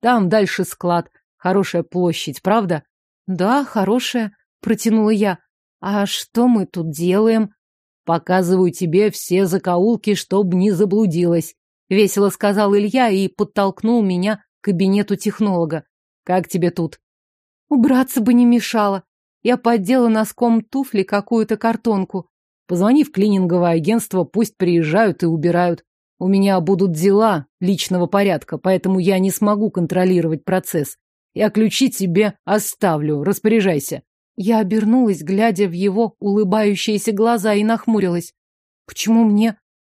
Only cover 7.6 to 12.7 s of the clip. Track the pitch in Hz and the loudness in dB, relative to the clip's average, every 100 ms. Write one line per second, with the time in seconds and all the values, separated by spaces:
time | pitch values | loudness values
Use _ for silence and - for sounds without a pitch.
7.6 | _ _ _ _ - 165 - 185 175 185 | _ _ _ _ -4 -4 0 0 2 2
8.6 | 180 - 170 185 208 - - 180 185 185 | 0 0 -2 0 0 -4 -4 -2 0 -2
9.6 | 185 175 208 233 214 196 - 190 185 180 | -2 0 0 0 -2 -4 -2 -2 0 0
10.6 | 202 175 208 208 208 165 175 170 - _ | 0 2 0 2 0 0 0 0 -2 _
11.6 | _ _ - 196 202 196 202 - 208 202 | _ _ -2 0 2 2 0 0 -2 0
12.6 | 202 | 2